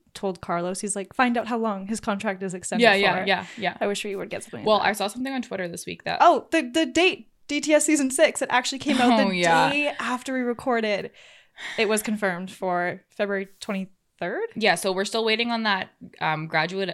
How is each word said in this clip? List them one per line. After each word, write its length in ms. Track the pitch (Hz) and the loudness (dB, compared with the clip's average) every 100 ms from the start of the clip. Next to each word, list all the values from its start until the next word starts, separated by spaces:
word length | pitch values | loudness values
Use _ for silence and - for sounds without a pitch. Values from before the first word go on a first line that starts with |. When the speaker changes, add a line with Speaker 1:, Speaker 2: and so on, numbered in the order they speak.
| _ - | _ -6
Speaker 1:
told 260 | 196 180 | -6 -6
Carlos, 380 | - 175 175 190 | -4 -4 -2 -4
he's 140 | 208 196 | -6 -6
like, 180 | 190 - | -6 0
"Find 220 | 247 240 | 2 2
out 100 | 220 | -2
how 100 | 233 | -2
long 300 | 226 196 196 | -2 -4 -6
his 120 | 220 | -6
contract 420 | - 202 214 190 | -4 -4 -2 -4
is 100 | 190 | -6
extended 300 | 180 - 214 | -8 -4 4
Speaker 2:
Yeah, 100 | 233 196 | 6 6
yeah, 260 | 196 180 | 4 2
Speaker 1:
for." 60 | 190 | 0
Speaker 2:
yeah, 180 | 185 185 - | -2 -2 -6
yeah. 200 | 180 - | -6 -2
Speaker 1:
I 60 | 202 | -4
wish 160 | 202 | -4
we 120 | 208 196 | -6 -8
would 140 | 185 | -8
get 140 | 202 | -10
something 160 | - 226 | -10 -4
like 60 | 208 | 2
Speaker 2:
Well, 120 | 208 | 4
Speaker 1:
that. 60 | - | 4
Speaker 2:
I 60 | |
saw 140 | 208 196 | 0 -4
something 260 | 240 262 | -4 -6
on 80 | 269 | -4
Twitter 240 | 233 190 175 | -6 -6 -6
this 180 | 170 - | -8 -10
week 160 | 170 | -8
that 140 | - - | -4 4
Speaker 1:
Oh, 260 | 339 285 - | 6 6 2
the, 100 | 330 247 | -2 0
the 140 | 277 320 | 0 0
date, 440 | 311 370 - - _ - | 2 2 0 -12 _ -6
D 140 | 285 | -4
T 120 | 294 | 4
S 120 | 302 302 | 4 4
season 240 | 302 262 | 2 2
six, 300 | 262 311 - | 4 2 2
it 80 | 233 | 0
actually 280 | 262 254 269 | 0 0 -4
came 180 | 285 262 | 0 4
out 180 | 247 226 | 4 4
the 60 | 196 | 4
Speaker 2:
Oh, 60 | |
yeah. 380 | 180 175 165 160 | 4 4 6 4
Speaker 1:
day 220 | 294 - - | 2 -2 -2
after 340 | 226 247 254 | -4 -4 -4
we 80 | 262 | -4
recorded. 680 | 240 233 269 233 220 196 - - - - _ - - - | -2 -2 0 0 0 -2 -4 -12 -20 -20 _ -16 -10 -2
It 100 | 214 | 0
was 120 | 214 | 0
confirmed 480 | 214 214 202 175 190 | 0 -2 -2 -4 -8
for 500 | - 185 175 175 180 _ | -6 -2 0 -2 -4 _
February 380 | - 202 196 196 - | -4 -2 -2 -6 -12
twenty-third. 920 | - 196 190 _ _ - 175 269 453 - | -6 -6 -6 _ _ -8 -6 -4 -6 0
Speaker 2:
Yeah, 200 | 208 170 | 2 2
so 160 | 196 | 0
we're 140 | 185 202 | 0 -2
still 200 | 226 220 | 0 0
waiting 240 | 220 233 | 2 0
on 120 | 233 | 0
that, 260 | 220 190 - _ 180 - | 0 -2 -4 _ -18 -4
um, 260 | 165 156 160 | -2 -2 -2
graduate 420 | 160 165 190 190 | -2 0 -2 -4